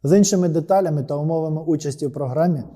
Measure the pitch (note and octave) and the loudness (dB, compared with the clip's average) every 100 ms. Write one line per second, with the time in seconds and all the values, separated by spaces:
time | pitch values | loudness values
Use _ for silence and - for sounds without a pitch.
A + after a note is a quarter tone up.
0 | C#3 F#3+ G3 F#3+ F3 D#3+ D#3 F#3+ F#3 D3+ | 4 4 6 2 0 0 2 0 2 -2
1 | B2+ C#3+ D3+ E3 D#3+ D#3 D#3+ D3+ D3+ C3 | -4 -4 -2 -2 -2 -4 -2 -2 -2 -6
2 | C#3+ C#3+ C3+ B2+ E3+ D3+ A2 | -6 -6 -6 0 0 0 -6